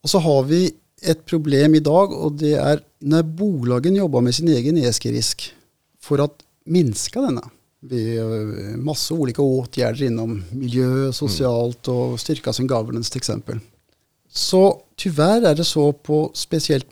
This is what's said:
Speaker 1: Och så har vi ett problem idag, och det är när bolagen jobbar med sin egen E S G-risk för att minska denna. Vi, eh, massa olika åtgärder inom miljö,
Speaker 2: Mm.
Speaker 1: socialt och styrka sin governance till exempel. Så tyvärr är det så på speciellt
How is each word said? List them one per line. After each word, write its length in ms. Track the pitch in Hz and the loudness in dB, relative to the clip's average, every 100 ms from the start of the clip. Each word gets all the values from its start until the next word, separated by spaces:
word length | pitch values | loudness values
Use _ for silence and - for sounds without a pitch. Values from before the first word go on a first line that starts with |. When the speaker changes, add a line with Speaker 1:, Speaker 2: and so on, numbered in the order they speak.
Speaker 1:
Och 60 | - | 0
så 100 | 196 | 2
har 240 | 165 139 | 4 2
vi 300 | 135 165 185 - _ _ | 2 2 0 -4 _ _
ett 240 | - 160 - | -2 -2 -2
problem 500 | 165 151 139 151 156 | -4 0 4 6 6
idag, 380 | 151 165 202 | 4 2 2
och 180 | - 151 | 0 -4
det 220 | 147 151 | -2 0
är 260 | 147 139 151 _ _ | 2 2 0 _ _
när 240 | 143 160 | 0 2
bolagen 720 | 160 160 208 160 120 123 156 196 | 2 -2 -2 0 0 0 2 2
jobbar 260 | 180 123 | 2 2
med 140 | 123 127 | 2 2
sin 120 | 165 | 2
egen 300 | 131 131 165 | 2 2 2
E 80 | 123 | 2
S 140 | 110 | 0
G-risk 540 | 117 120 113 - - - _ _ _ _ | -2 -2 -4 -6 -12 -16 _ _ _ _
för 180 | - 143 | -4 -2
att 160 | 147 _ _ _ - | -2 _ _ _ 0
minska 560 | 175 139 104 - 240 | 2 2 0 -6 -4
denna. 280 | 269 123 - _ _ _ | -2 -4 -8 _ _ _
Vi, 340 | 127 123 110 113 | -8 -4 -4 -4
eh, 600 | 113 110 107 104 101 117 | -4 -4 -6 -8 -10 -6
massa 360 | 139 151 - | -6 -4 -4
olika 280 | 165 135 117 | -2 -2 0
åtgärder 640 | 139 131 120 - 117 117 | 0 0 -2 -2 -2 0
inom 400 | 135 113 117 107 90 | -2 -2 -4 -6 -8
miljö, 340 | 123 123 123 127 | -8 -2 0 0
Speaker 2:
Mm. 280 | 131 135 | 0 -2
Speaker 1:
socialt 760 | 123 147 98 131 117 120 120 - | -2 -4 0 0 0 -2 -4 -4
och 320 | 123 123 120 | -2 -2 -4
styrka 340 | - 143 - | -6 -4 -4
sin 140 | 127 127 | -4 -2
governance 440 | 120 110 117 113 | -2 -2 -6 -6
till 80 | 131 | -6
exempel. 400 | - 107 107 107 - _ _ _ _ _ _ | -6 -6 -8 -10 -12 _ _ _ _ _ _
Så 520 | - - 185 190 - _ - | -6 2 4 4 2 _ -8
tyvärr 460 | 190 147 160 226 | -4 2 2 4
är 140 | 202 151 | 4 2
det 80 | |
så 300 | 165 156 147 | 0 2 2
på 380 | 143 - 151 151 | 0 0 0 0
speciellt 540 | - - 165 - 139 - | -6 -4 -2 0 -2 -2